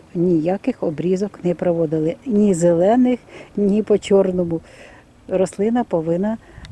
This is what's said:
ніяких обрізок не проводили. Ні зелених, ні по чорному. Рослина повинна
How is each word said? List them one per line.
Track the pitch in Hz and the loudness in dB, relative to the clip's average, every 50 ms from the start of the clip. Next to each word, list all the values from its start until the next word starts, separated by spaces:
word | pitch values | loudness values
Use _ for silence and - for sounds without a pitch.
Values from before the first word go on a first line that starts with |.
| - - - | -8 -8 -4
ніяких | 175 175 185 170 156 151 175 190 202 - 269 - - 190 | -2 0 2 2 2 0 0 -4 -2 -4 -6 -6 -4 -6
обрізок | 180 147 143 156 180 190 185 208 190 - - 175 | -6 -4 -4 -2 -2 -2 -2 -4 -6 -8 -6 -4
не | 175 170 | -4 -2
проводили. | - 180 180 170 165 165 151 160 156 156 165 - - - | 0 -2 -2 0 0 -2 -2 0 -2 -2 -2 -4 -6 -6
Ні | 277 202 202 214 202 185 | -2 0 2 2 2 2
зелених, | 160 170 175 170 165 180 202 233 254 247 247 247 - - - - - - - - | 2 2 2 4 4 4 4 4 4 4 2 0 -2 -6 -20 -20 -20 -20 -10 -4
ні | 202 208 190 202 214 202 | -2 0 2 2 0 2
по | - 208 | 0 0
чорному. | 196 - - 202 196 190 185 185 180 175 170 165 160 - - - - - - - - _ _ _ _ - | 0 2 2 2 2 2 2 0 -2 -2 -2 -4 -6 -8 -12 -20 -20 -20 -20 -20 -20 _ _ _ _ -10
Рослина | - 190 180 190 - - - 202 226 233 247 226 | -4 -2 -2 -2 -2 -2 -4 -2 0 0 -2 -2
повинна | - 185 165 156 165 170 175 202 214 226 226 - - - - - - | -2 -4 -4 -2 -2 -2 -2 -2 -4 -6 -8 -12 -20 -20 -20 -20 -12